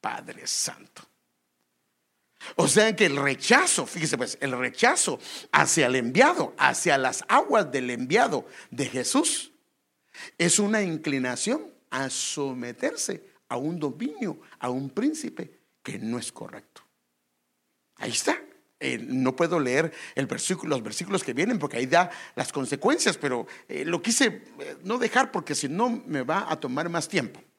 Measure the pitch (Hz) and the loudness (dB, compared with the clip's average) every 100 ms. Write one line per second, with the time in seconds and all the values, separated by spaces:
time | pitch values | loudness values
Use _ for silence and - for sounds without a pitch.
0 | - 60 - - - - - - - - | -6 -8 -12 -12 -6 -4 -4 -6 -20 -20
1 | - _ _ _ _ _ _ _ _ _ | -20 _ _ _ _ _ _ _ _ _
2 | _ _ _ _ - - 160 165 220 208 | _ _ _ _ -12 0 4 6 6 6
3 | 190 139 139 135 - 247 349 - 131 175 | 4 4 0 0 6 6 6 2 0 -2
4 | 156 135 127 - 139 127 127 - 240 339 | -2 -2 -4 -4 -4 -2 -4 2 4 4
5 | - 135 - - - 151 147 - 127 127 | 0 -2 -8 -14 2 4 4 4 4 4
6 | 117 135 277 349 131 - 135 143 175 139 | 2 6 6 6 -2 2 2 4 2 2
7 | 131 123 - 247 427 - 147 139 123 120 | 2 -2 2 2 4 2 2 -2 -4 -4
8 | 127 185 247 143 - - - 123 127 131 | 0 2 4 0 -4 -18 -16 -6 -4 -2
9 | 123 - - - - _ _ _ _ _ | 0 2 2 -2 -8 _ _ _ _ _
10 | _ - - _ 170 170 208 214 190 160 | _ -18 -18 _ 2 4 4 2 0 -2
11 | 156 139 127 123 - 285 - - _ 127 | -2 0 -2 -2 0 -2 -4 -18 _ -4
12 | 135 - - - 139 127 120 123 285 - | -4 -4 -4 -4 -4 -4 -8 -4 -4 -2
13 | - - - _ _ 120 143 175 147 143 | -6 -6 -10 _ _ -4 -4 -2 -4 -4
14 | 240 440 214 - - - 123 127 139 - | -8 -4 -6 -6 -16 -8 -4 -4 -4 0
15 | 262 311 - - 170 _ _ _ - - | 0 -2 -8 -10 -14 _ _ _ -12 -8
16 | 107 120 110 - - - _ - _ _ | -6 -6 -8 -12 -14 -16 _ -20 _ _
17 | _ _ _ _ _ _ _ _ _ _ | _ _ _ _ _ _ _ _ _ _
18 | 113 117 - 330 - - _ _ 139 120 | -4 -2 0 -2 -4 -20 _ _ -6 -4
19 | 123 127 131 127 170 170 131 127 165 - | -2 2 2 2 2 2 2 2 0 -4
20 | - - 135 131 - 185 - 135 113 107 | -8 -4 -4 -4 -2 -4 -2 -2 -2 -8
21 | 175 196 - 123 196 233 147 120 127 165 | -4 -2 -2 -2 0 0 -2 -4 4 4
22 | 175 - - - 120 147 127 143 - 311 | 4 -2 -12 -6 -4 -4 -4 0 2 4
23 | 233 160 143 123 104 - - 147 147 170 | 2 0 -2 -2 -4 -14 -10 -6 -2 -2
24 | - 226 254 - - - 147 151 180 240 | 0 2 2 0 -14 -16 -14 -12 -6 -2
25 | 233 247 262 190 160 143 - 170 240 165 | 2 2 2 -2 -4 -4 -2 0 0 0
26 | - 147 127 175 - 151 135 127 170 170 | -4 -4 -2 -2 -2 -4 -4 -4 -2 -2
27 | - 185 113 - - | -2 -2 -2 -10 -20